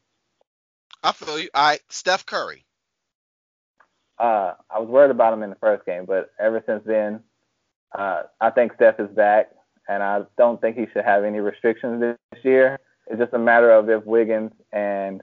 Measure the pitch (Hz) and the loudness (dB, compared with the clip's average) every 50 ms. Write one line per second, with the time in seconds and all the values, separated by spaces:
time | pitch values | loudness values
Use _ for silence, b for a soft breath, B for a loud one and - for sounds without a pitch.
0 | _ _ _ _ _ _ _ _ _ _ _ _ _ _ _ _ _ _ - - | _ _ _ _ _ _ _ _ _ _ _ _ _ _ _ _ _ _ -16 -8
1 | - 165 196 - - 160 151 156 175 165 - 139 143 151 151 - _ _ - - | -6 -6 -6 -6 -8 -10 -10 -8 -8 -6 -2 0 2 2 0 0 _ _ -18 -8
2 | - 185 185 190 - - 220 180 131 87 73 65 _ _ _ _ _ _ _ _ | -4 -2 -2 -2 -4 -6 -8 -8 -8 -8 -12 -16 _ _ _ _ _ _ _ _
3 | _ _ _ _ _ _ _ _ _ _ _ _ _ _ _ _ _ _ _ _ | _ _ _ _ _ _ _ _ _ _ _ _ _ _ _ _ _ _ _ _
4 | _ _ _ - 113 117 110 104 98 90 - - _ - - 107 113 113 120 135 | _ _ _ -4 -2 -2 0 0 -2 -4 -8 -12 _ -12 -8 -8 -6 0 4 4
5 | 143 139 127 117 117 113 110 107 107 101 95 - - 107 104 - - - 90 90 | 6 6 4 2 2 2 0 -2 -6 -10 -8 -4 0 0 0 0 -2 -8 -10 -8
6 | 92 90 95 95 90 - _ - 104 110 113 110 - - 110 104 107 107 110 107 | -6 -4 -4 -4 -4 -6 _ -4 -2 -2 -2 -2 -4 -6 -6 -6 -4 -4 -2 -2
7 | 107 104 107 110 - _ _ _ _ _ _ _ _ _ _ _ _ _ - - | -2 -4 -6 -10 -14 _ _ _ _ _ _ _ _ _ _ _ _ _ -12 -10
8 | 98 98 90 82 - - _ - 110 113 - 127 120 107 - - 120 110 110 - | -8 -6 -6 -6 -8 -10 _ -4 -4 -2 0 0 0 0 0 2 4 4 4 2
9 | 107 101 101 107 104 104 104 110 107 - _ _ _ _ _ _ _ - 101 101 | -2 -6 -2 0 2 2 4 2 0 -2 _ _ _ _ _ _ _ -8 -6 -6
10 | 101 101 101 104 98 - _ - 120 120 117 - - 113 113 123 110 - - 104 | -4 -4 -4 -4 -6 -6 _ 2 2 2 2 0 -4 -4 -4 -4 -8 -6 -6 -4
11 | 104 117 101 104 101 107 107 107 101 104 - - - 117 113 - - 123 117 120 | -2 0 0 0 0 -2 -4 -4 -4 -6 -6 -4 -2 -2 -2 -2 -4 -8 -6 -4
12 | 120 120 120 - _ _ - - - 131 131 131 131 131 139 - _ _ _ _ | -4 -4 -4 -6 _ _ -18 -6 -2 2 2 4 4 2 0 -4 _ _ _ _
13 | _ - 113 110 120 117 - 120 117 117 117 117 120 117 113 110 107 110 113 110 | _ -10 -6 -4 -4 -2 -2 -2 2 4 4 6 6 8 6 6 6 4 0 -2
14 | 107 107 113 117 113 107 113 110 110 107 - _ _ _ - 104 104 101 101 98 | 0 0 0 2 2 2 0 -2 -4 -6 -12 _ _ _ -6 -4 -4 -4 -4 -4
15 | 98 98 95 98 | -6 -6 -8 -12